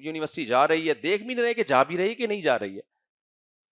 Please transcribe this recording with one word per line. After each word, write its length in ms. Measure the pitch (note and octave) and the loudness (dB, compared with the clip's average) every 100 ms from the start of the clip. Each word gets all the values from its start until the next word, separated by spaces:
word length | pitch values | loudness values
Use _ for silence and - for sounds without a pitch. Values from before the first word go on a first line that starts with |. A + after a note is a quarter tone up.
یونیورسٹی 440 | D3 D#3+ D#3 E3+ A#2 | -10 -6 -6 -6 0
جا 220 | B2+ D3+ | 4 4
رہی 220 | D#3+ D#3+ | 2 2
ہے، 40 | |
دیکھ 300 | D3 D3+ G3+ | -2 0 -2
بھی 100 | A3+ | -4
نہیں 120 | A#3+ A#3 | -2 -2
رہے 80 | |
کہ 100 | A#3 | -2
جا 200 | G#3 B2+ | 2 4
بھی 140 | D#3 F3 | 4 0
رہی 120 | G3 | -2
ہے 60 | A#3 | -2
کہ 120 | A3+ | -4
نہیں 140 | G#3 | -2
جا 180 | D3+ A#2 | 0 0
رہی 160 | G2+ G2 | -2 -10
ہے۔ 60 | - _ _ _ _ _ _ _ _ | -18 _ _ _ _ _ _ _ _